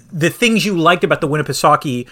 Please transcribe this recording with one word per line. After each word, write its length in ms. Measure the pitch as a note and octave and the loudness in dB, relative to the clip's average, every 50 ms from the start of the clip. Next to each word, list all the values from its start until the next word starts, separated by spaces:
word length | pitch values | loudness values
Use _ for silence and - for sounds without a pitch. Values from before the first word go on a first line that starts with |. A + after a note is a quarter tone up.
| - - A3 | -18 -12 -6
the 180 | D#3 D#3+ E3 | -2 -2 -2
things 340 | - - A#3+ A3+ A3+ G3+ D#3+ | 0 0 0 0 2 0 0
you 120 | G#3 G3 E3+ | -2 0 0
liked 240 | D#3 E3 F3+ F3 - | 2 2 2 2 2
about 160 | - D#3 - | 0 0 0
the 80 | E3 C#3 | -2 -2
Winnipesaukee 800 | D3 D3+ C#3+ - C3+ - - D#3 D3 D3 - D3+ B2 B2 B2 - | -2 -2 -2 -4 -4 0 2 2 2 2 0 -2 -6 -6 -8 -10